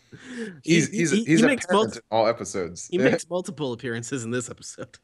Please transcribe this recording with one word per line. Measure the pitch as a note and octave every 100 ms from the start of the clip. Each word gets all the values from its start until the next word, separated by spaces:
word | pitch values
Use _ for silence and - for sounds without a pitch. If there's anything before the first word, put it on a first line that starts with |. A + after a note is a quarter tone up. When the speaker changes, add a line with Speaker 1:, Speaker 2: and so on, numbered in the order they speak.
| _ - C4 B3 A3 D#3+
Speaker 1:
He, | C3+
Speaker 2:
he's, | E3+ C3+
Speaker 1:
he, | G3+
Speaker 2:
he's, | -
Speaker 1:
he, | G3+
Speaker 2:
he's | A3+ D#3+
Speaker 1:
he |
Speaker 2:
a | B3
Speaker 1:
makes | C4+ -
Speaker 2:
parent | G3 C3+
Speaker 1:
multi-, | A#2
Speaker 2:
in | -
all | A2 A2
episodes. | A#2 G#2 G2+ F2 F2 -
Speaker 1:
he | F3+
Speaker 2:
<laughs> | C3+
Speaker 1:
makes | E3+ -
multiple | F3 F#3 C#3+ C#3+
appearances | A#2 B2+ A2+ A#2+ C#3
in | A2+
this | B2 A#2+
episode. | A#2+ - - - -